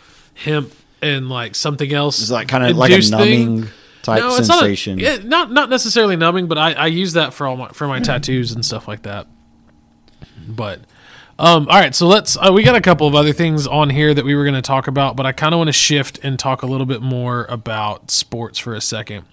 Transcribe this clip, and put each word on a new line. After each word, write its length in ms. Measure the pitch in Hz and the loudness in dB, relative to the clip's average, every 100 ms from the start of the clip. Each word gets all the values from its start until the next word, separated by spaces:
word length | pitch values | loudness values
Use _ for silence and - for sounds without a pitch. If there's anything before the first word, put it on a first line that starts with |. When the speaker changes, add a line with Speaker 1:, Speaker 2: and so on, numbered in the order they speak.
| _ _ _ | _ _ _
Speaker 1:
hemp 380 | - 151 151 120 - _ _ | -12 -6 -4 -6 -14 _ _
and, 280 | 147 135 131 | -4 -4 -6
like, 240 | 123 117 | -8 -8
something 380 | - 151 147 139 | -6 -4 -4 -2
else 240 | 147 147 - | -2 -2 -2
Speaker 2:
Is 100 | 107 | -4
that 180 | 117 - | -4 -2
kinda 260 | 131 123 | 0 2
like 160 | - 127 | 4 6
a 40 | |
Speaker 1:
induced 200 | 190 107 | 6 4
thing. 400 | 107 208 120 117 | 4 4 4 2
Speaker 2:
numbing 160 | 113 110 - _ _ | -2 -6 -14 _ _
type 180 | - 220 | -2 0
Speaker 1:
No, 160 | 247 247 | 2 2
it's 120 | - | 4
not 100 | 349 | 4
a, 20 | |
Speaker 2:
sensation? 380 | 208 196 104 95 | 2 0 -6 -4
Speaker 1:
yeah, 180 | 240 240 | -2 -4
not, 260 | 226 330 247 | -2 -2 0
not 200 | 269 247 | -2 0
necessarily 460 | 254 226 226 208 170 | -2 0 2 2 2
numbing, 320 | 165 185 175 | 2 0 -2
but 100 | 156 | 0
I, 140 | 160 | 0
I 120 | 135 160 | 0 -2
use 260 | 170 185 | -2 -2
that 180 | 165 135 | 0 -2
for 140 | - 135 | -4 -6
all 100 | 127 | -6
my, 120 | 120 | -10
for 180 | - 143 | -8 -6
my 120 | 127 | -2
tattoos 520 | 123 127 - 127 117 | -2 -2 -2 -2 -2
and 100 | 117 | -4
stuff 220 | 113 110 - | -6 -6 -10
like 140 | 104 | -12
that. 240 | 101 101 - _ _ _ _ _ _ _ _ _ - - 95 | -10 -12 -14 _ _ _ _ _ _ _ _ _ -20 -20 -14
But, 320 | 110 104 90 - _ - - - - | -10 -10 -10 -16 _ -20 -20 -20 0
um, 300 | 165 165 147 | 4 4 6
all 100 | 196 | 4
right, 140 | 151 | 4
so 120 | - 175 | 2 4
let's, 280 | 208 - - | 4 2 2
uh, 140 | 190 | 4
we 100 | 196 | 6
got 100 | 226 | 6
a 60 | 240 | 4
couple 260 | 185 156 151 | 4 4 4
of 80 | |
other 180 | 147 151 | 4 2
things 340 | 147 165 151 135 | 2 0 0 0
on 220 | 147 143 | 0 2
here 220 | 139 151 | 2 2
that 120 | 143 | 2
we 100 | 135 | 2
were 100 | 143 | 0
gonna 160 | 143 135 | 0 -2
talk 260 | 123 135 139 | 0 -2 0
about, 260 | 135 135 | 0 0
but 100 | 120 131 | -2 -4
I 60 | |
kinda 240 | - 156 170 | -2 0 2
wanna 160 | 156 | 2
shift 460 | 131 - 147 127 - | 0 0 0 -2 -8
and 120 | 143 127 | -6 -4
talk 240 | 135 127 | -4 -4
a 40 | 131 | -4
little 200 | 135 131 | -4 -4
bit 140 | 117 | -4
more 440 | 131 123 123 120 113 | -4 -4 -4 -4 -6
about 640 | 120 117 110 107 95 - | -8 -8 -6 -6 -8 -4
sports 480 | - - 117 113 - | -4 -4 -8 -10 -10
for 160 | 120 | -10
a 60 | 107 | -8
second. 440 | - 110 104 101 - | -8 -8 -10 -14 -18